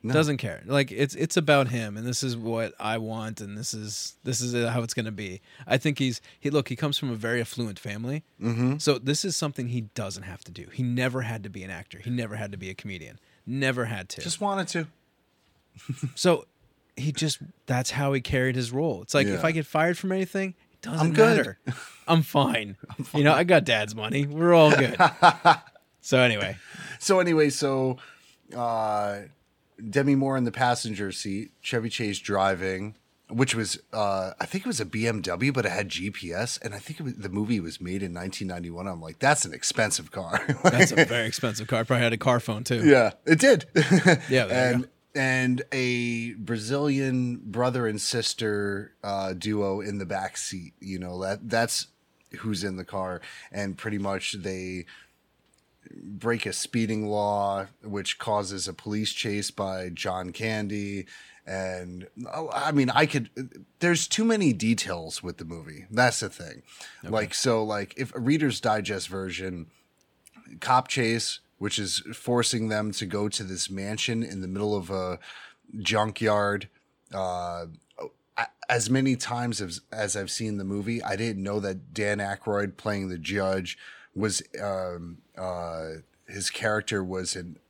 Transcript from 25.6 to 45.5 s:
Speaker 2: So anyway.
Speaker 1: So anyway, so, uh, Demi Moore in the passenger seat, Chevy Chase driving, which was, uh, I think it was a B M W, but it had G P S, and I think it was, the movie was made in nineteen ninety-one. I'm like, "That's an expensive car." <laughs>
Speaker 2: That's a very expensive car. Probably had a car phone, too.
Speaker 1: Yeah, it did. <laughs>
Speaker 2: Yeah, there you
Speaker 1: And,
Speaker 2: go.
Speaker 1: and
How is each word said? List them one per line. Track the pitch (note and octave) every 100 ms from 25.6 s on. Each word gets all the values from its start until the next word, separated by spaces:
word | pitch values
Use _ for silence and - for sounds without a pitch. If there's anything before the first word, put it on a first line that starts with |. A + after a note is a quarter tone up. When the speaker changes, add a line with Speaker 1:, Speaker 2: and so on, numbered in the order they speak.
| - _ _ _
Speaker 2:
So | - C3
anyway. | B2 G#2+ F#2+ F#2 - - - -
Speaker 1:
So | - F#3+
anyway, | F3 D#3+ D3+
so, | C3+ C#3+ C3+ C3 B2+ - - _ _ _ B2
uh, | A#2+ A2+ A2 G#2 G#2 G2+ G#2 _ _ _ _ - A2+
Demi | C#3 C#3 C#3
Moore | C3+ C3+
in |
the | A#2+
passenger | A2+ B2 A#2+ A2+ G2+ G2+
seat, | F#2 G#2 G2 A2 _
Chevy | - A#2+ A2+
Chase | - A2 G2
driving, | - G2 G2 F#2 F#2+ F#2 G#2 G#2+ _ _ _
which | A2+ C3
was, | A2+ G#2 - _
uh, | A2 G2+ F#2+ F#2+ -
I | -
think | F#3+
it | B3
was | D#3
a |
B | G2 A2 A#2
M | A2
W, | F2+ F2 C3
but | B2+
it | G#2
had | F2+ G2+
G | F2 F#2+
P | G2+ F2+
S, | F2 A#2+ -
and | A2+
I | G#2
think | - D#3
it |
was, | C#3+
the | A#2+ G2+
movie | G2 G#2+ A2+
was | E2 D#2+
made | F2+ F#2+
in | F#2+
nineteen | F2 F#2 - F#2+
ninety-one. | F2 F2 E2+ F#2+
I'm | E2+
like, | E2 D#2
"That's | C3 D3
an | F2+
expensive | C2+ - - G#2+ - D#2
car." | - E2+ F2+ -
<laughs> | C#3
Speaker 2:
That's | - A#2 F3+
a | -
very | D#3 B2 A2
expensive | - A#2+ G#2+ G#2+
car. | A2+
Probably | A2+ B2
had | A#2+
a | A2+
car | C3 B2
phone, | A#2+ G#2+
too. | A#2 A#2+
Speaker 1:
Yeah, | D3 C3+ A2 -
it | - D#3+
did. | C4+ G#3 -
<laughs> | - D3 F#3 F#3 D3+ -
Speaker 2:
Yeah, | B2+ G#2
there |
you | B2 B2+
Speaker 1:
And, | A#2+
Speaker 2:
go. | B2+ _ _
Speaker 1:
and | C#3+ C3 C3 B2+